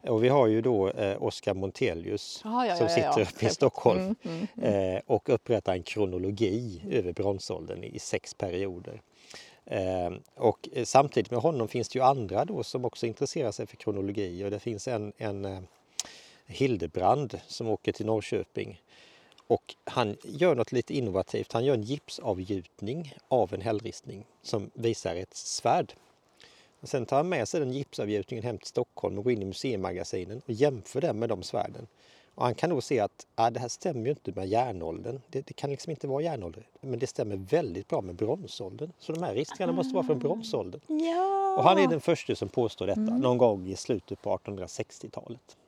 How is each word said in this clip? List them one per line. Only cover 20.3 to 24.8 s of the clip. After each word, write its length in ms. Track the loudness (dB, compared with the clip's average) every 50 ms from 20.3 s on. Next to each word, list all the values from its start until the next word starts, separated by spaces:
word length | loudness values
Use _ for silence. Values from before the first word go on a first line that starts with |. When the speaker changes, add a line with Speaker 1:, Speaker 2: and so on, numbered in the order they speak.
| 0 4 4 4 6
Speaker 1:
något 180 | 4 2 2
lite 220 | 0 -2 0 0 -2
innovativt. 560 | -2 -2 0 0 0 0 0 -4 -6 -4 0
Han 120 | 0 2 4
gör 100 | 4 2
en 80 | 2
gipsavgjutning 1300 | 0 -4 -6 -6 _ -14 -14 -6 -2 -2 -2 -2 -2 -4 -4 -4 -4 -10 _ -10 -6 -6 -6 -6 -8 -12 -16 -20 _ _
av 260 | 4 4 4 2 0
en 60 | -4
hällristning 640 | -2 -2 -2 -2 -2 -6 -12 -10 _ -14 -14 -14 -16 _ _ _
som 280 | _ -4 -4 -4 -4 -6 _
visar 420 | -2